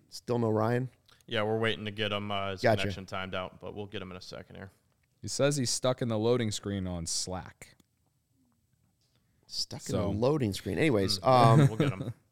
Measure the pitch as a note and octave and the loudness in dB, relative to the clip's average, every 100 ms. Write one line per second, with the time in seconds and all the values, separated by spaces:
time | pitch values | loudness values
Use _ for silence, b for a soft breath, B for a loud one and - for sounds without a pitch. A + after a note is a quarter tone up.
0 | _ - - A#2+ A2+ G#2+ A2 B2 B2+ - | _ -14 -2 0 2 2 2 0 -4 -10
1 | _ b - A2+ G#2+ A2 A2+ F#2+ G#2+ G2+ | _ b -6 -2 0 0 0 -2 -6 -4
2 | G#2 G#2 G#2 G2+ G2 F#2+ A#2+ G2+ G2+ G2 | -2 -2 -4 -4 -6 0 2 2 0 -4
3 | F#2 G2 F#2 F#2 F#2 - F#2+ F2+ G2+ G2+ | -8 -8 -6 -6 -8 -10 -12 -12 -10 -10
4 | F#2 F2+ - - F2+ F#2 G2 _ _ _ | -12 -14 -14 -16 -16 -16 -18 _ _ _
5 | _ _ G#2+ - C#3 D3 A#2+ - B2+ C3 | _ _ -8 0 2 2 -2 0 0 0
6 | A#2+ A2 A2+ B2 A2 - G2+ G2+ F#2 F2 | -2 0 2 2 0 -4 -4 -4 -4 -6
7 | E2 - - F#2 D#2 - - _ _ _ | -4 -4 -4 -8 -10 -18 -20 _ _ _
8 | _ _ _ _ _ _ _ _ _ _ | _ _ _ _ _ _ _ _ _ _
9 | _ _ _ _ _ - - - - F#2+ | _ _ _ _ _ -8 -8 -8 -4 -2
10 | F2 G#2 B2 D#3 A2 G2 G2 F2+ D#3 G#2+ | 0 2 2 2 0 -2 -4 0 2 2
11 | F#2+ - C3 B2+ A2+ A#2 C#3+ A2 C#3+ F#2+ | 2 0 4 8 8 8 6 4 0 -2
12 | B2+ - _ | -8 -10 _